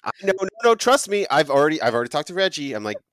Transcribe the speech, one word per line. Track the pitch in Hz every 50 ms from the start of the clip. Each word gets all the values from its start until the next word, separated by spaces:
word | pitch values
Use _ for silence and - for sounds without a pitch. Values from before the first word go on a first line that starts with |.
| -
I, | - - - 190
no, | 196 190 190
no, | 190 190 _ - -
no, | 233 226
trust | 220 - 240 269 277 - 190
me. | 202 202 190 -
I've | 135 151 156 143
already, | 139 139 147 156 160 156
I've | 110 120 113
already | 120 120 120
talked | - 147 156 -
to | 175
Reggie. | 185 190 185 - 147 143 139 120
I'm | 107 107
like, | 104 104 - _ _